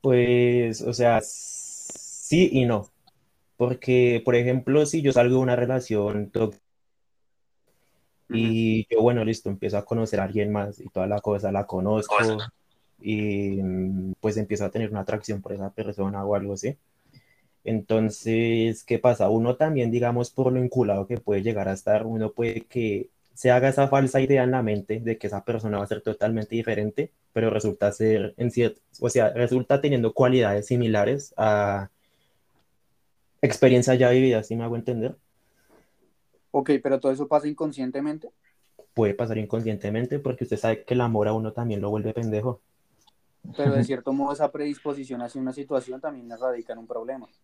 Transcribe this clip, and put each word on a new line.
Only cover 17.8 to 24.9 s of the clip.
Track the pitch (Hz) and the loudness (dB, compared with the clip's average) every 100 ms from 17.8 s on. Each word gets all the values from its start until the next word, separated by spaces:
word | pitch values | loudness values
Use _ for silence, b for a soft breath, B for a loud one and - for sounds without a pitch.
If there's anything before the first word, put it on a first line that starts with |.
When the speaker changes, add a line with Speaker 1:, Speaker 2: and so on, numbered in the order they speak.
| 101 110 110 107 113 113 117 113 113 110 | 0 2 2 -2 -2 0 2 2 0 -2
Speaker 1:
¿qué | - 117 | -2 2
pasa? | 104 104 98 | 2 2 2
Uno | 110 117 123 | 2 2 2
también, | 156 151 120 | 0 2 0
digamos, | 120 120 120 120 | 0 0 0 -4
por | - 127 | 0 0
lo | 127 | 2
vinculado | 123 127 107 98 98 | 0 2 2 0 -2
que | 120 | -6
puede | - 101 | -2 -2
llegar | 104 107 95 | 0 -2 -4
a | |
estar, | 95 - 107 113 | -4 0 0 0
uno | 113 110 | -4 -4
puede | - 117 113 | -2 -4 -4
que | - 127 110 101 - _ _ | -8 -4 -2 -2 -6 _ _
se | - 127 | -2 4
haga | 123 135 | 6 4
esa | 131 139 | 2 4
falsa | 139 131 135 | 4 4 2
idea | 135 139 | 4 4
en | 123 | 4
la | 131 | 2
mente | 113 104 98 | 0 -2 -4